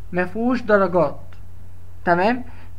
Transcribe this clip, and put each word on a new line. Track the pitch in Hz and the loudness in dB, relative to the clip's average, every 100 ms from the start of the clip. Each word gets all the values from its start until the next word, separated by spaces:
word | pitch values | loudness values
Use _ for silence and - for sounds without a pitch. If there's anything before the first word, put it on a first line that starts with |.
| - | -4
مفهوش | 175 180 208 240 240 | -2 -2 0 0 0
درجات. | 208 208 190 175 143 139 - - - - - - - - | 4 4 6 4 2 0 -8 -8 -8 -8 -8 -8 -8 -4
تمام؟ | 180 175 202 247 - - - | 2 4 4 0 -4 -8 -8